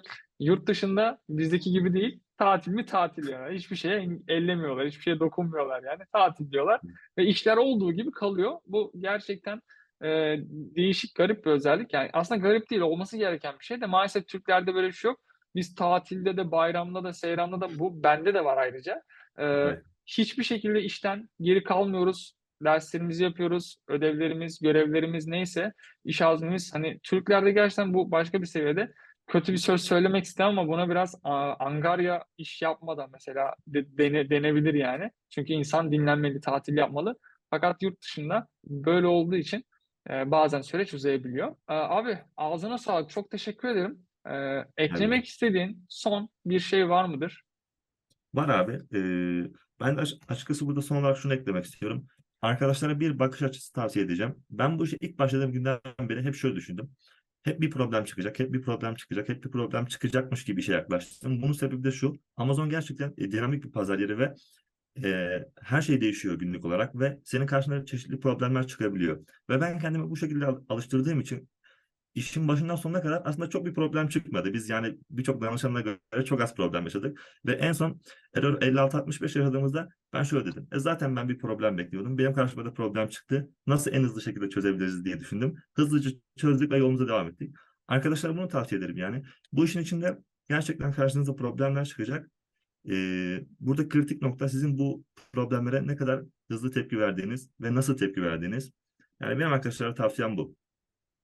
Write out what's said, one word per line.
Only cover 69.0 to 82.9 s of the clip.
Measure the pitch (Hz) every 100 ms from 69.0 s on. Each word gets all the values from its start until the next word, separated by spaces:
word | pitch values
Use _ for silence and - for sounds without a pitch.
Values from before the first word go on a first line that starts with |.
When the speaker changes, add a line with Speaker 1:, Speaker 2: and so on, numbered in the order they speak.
| 85 - - _ -
Speaker 2:
Ve | 135
ben | 170 170
kendimi | 160 160 160
bu | 156
şekilde | 156 147 143
al-, | 127 -
alıştırdığım | 113 120 131 143 147
için | - 131 - _ _ _ _ _ _
işin | - - 160 151
başından | 147 165 147
sonuna | 160 175
kadar | 151 170
aslında | - 147 170
çok | 190 175
bir |
problem | 160 156 151 151
çıkmadı. | - - 95 95
Biz | 113 110
yani | 113 113 - -
birçok | 117 127 127
danışanla | 113 120 131 120
göre | 110 98 _ 120
çok | 131 131
az | 117
problem | - 87 87
yaşadık. | 85 98 135 - - _ 123
Ve |
en | 123 160
son | 160 160 - - - _ -
error | 139 139
elli | 131 135
altı | 135 147
altmış | 151 147
beş | 156 147
yaşadığımızda | 139 135 139 156 175 _ _
ben | 135
şöyle | 143 135 90
dedim. | - -
"E, | 139
zaten | 160 160 139 123
ben | 123
bir | 127
problem | 117 104 107 90
bekliyordum. | 87 95 123 131
Benim | 135
karşıma | 135 127 120
da | 117
problem | 117 107